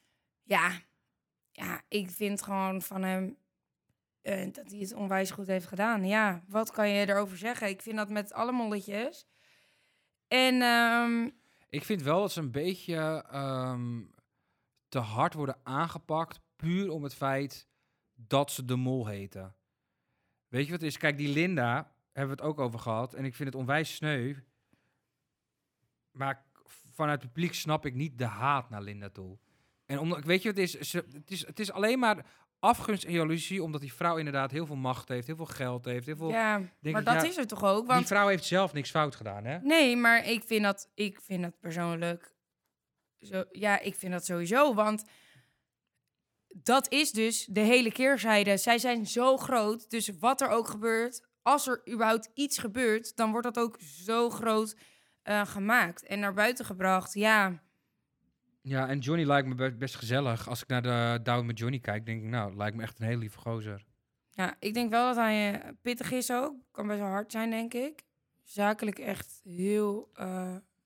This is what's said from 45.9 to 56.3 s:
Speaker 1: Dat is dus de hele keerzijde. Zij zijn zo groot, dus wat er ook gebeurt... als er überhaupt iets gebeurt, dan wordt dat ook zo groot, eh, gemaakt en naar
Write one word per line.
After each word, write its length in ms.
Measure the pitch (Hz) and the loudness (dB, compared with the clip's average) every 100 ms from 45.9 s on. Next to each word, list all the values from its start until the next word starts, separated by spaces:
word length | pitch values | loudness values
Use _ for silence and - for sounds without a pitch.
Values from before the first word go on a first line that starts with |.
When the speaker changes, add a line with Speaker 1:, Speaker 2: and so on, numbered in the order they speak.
| _ _ _ _ _ _ 180 | _ _ _ _ _ _ -6
Speaker 1:
Dat 300 | - 254 254 | 4 4 4
is 200 | 269 302 | 2 2
dus 320 | 214 220 220 | 2 0 0
de 160 | - 202 | -2 2
hele 320 | 214 247 233 | 6 6 4
keerzijde. 640 | 208 262 269 214 214 202 196 | 4 4 4 4 4 6 4
Zij 220 | - 233 | 4 2
zijn 280 | 247 233 208 | 2 0 0
zo 300 | 240 254 262 | 2 4 4
groot, 540 | - 240 214 226 - | 2 2 2 -2 -4
dus 200 | 233 214 175 | -4 -4 0
wat 220 | 220 269 | 2 2
er 80 | 269 | 2
ook 200 | 220 226 | 2 0
gebeurt... 580 | 214 226 226 240 247 _ _ | -2 0 0 0 -6 _ _
als 240 | - 285 262 | 2 4 2
er 140 | 240 - | -4 -4
überhaupt 380 | 220 226 226 - | 0 2 2 -2
iets 240 | - 285 - | -4 -2 -2
gebeurt, 580 | 233 220 240 214 226 - | -4 0 2 2 -2 -2
dan 140 | 220 | 0
wordt 160 | 220 240 | 0 -2
dat 40 | 233 | -2
ook 140 | 233 - | -2 -4
zo 500 | 151 143 185 226 240 | -20 -14 -2 2 2
groot, 460 | - 226 220 220 - - _ _ _ | 0 0 2 0 -8 -20 _ _ _
eh, 240 | - 208 202 | -2 0 0
gemaakt 560 | 202 196 240 175 175 | -2 4 4 4 -2
en 160 | - 196 | -8 -4
naar 140 | 202 | -2